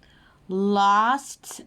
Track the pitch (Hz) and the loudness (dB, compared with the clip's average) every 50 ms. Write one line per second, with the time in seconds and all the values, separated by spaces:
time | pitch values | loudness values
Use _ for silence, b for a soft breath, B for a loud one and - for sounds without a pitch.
0 | b b b b b b b b b b 185 190 196 202 202 202 196 202 202 208 | b b b b b b b b b b -4 -2 0 0 2 2 4 4 4 2
1 | 220 240 269 277 - - - - - - - - - | 2 0 0 -2 -4 -12 -20 -20 -20 -20 -20 -20 -18